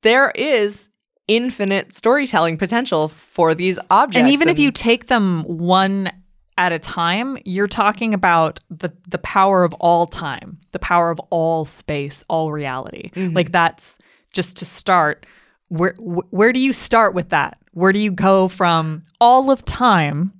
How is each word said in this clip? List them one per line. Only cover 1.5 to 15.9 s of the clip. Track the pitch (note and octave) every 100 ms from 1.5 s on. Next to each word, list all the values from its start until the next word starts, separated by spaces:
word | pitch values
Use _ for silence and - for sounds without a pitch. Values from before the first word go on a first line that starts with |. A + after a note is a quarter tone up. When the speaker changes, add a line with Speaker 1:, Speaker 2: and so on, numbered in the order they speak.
| G#3+ G3 G3 -
Speaker 1:
storytelling | - A3+ C#4 C4 F3 E3+ D#3+
potential | F#3 A#3 B3+ E3 D3+
for | - - - D#3+ D#3+
these | F3+ F3+ -
objects. | F#3+ C#4 A3+
Speaker 2:
And | B3
even | C#4+ E4
if | D#4
Speaker 1:
And |
Speaker 2:
you | C#4+
take | - A#3 A#3 -
them | A#3+ G3 E3+
one | D#3 E3+ E3+ F#3 F#3+ G3 F#3 - _ _ _ -
at | F3+
a | E3
time, | - - E3+ F#3+ B3+ C4+ -
you're | F#3 G3+
talking | - G#3 G#3 A3+
about | G3+ F3+ E3+ D#3+ D#3+ _
the, | D#3+ F3 - -
the | -
power | - G3+ G3 F#3+
of | F3 F3+
all | F3 E3+ E3+
time, | - D#3 B2+ - D#3+ _
the | -
power | - F3 E3+
of | E3+ -
all | E3+ D#3+ E3 D3+
space, | - - D3+ C#3+ - -
all | E3 D#3+
reality. | D3+ C#3 C3 - - -
Speaker 1:
Mm-hmm. | F3 F#3 E3
Speaker 2:
Like, | F3
that's | F3 E3 - - - _ _ _
just | - F3+ -
to | F3+
start. | - - F3+ D3+ D3 _ _ _ _ _
Where, | D#3+ F3+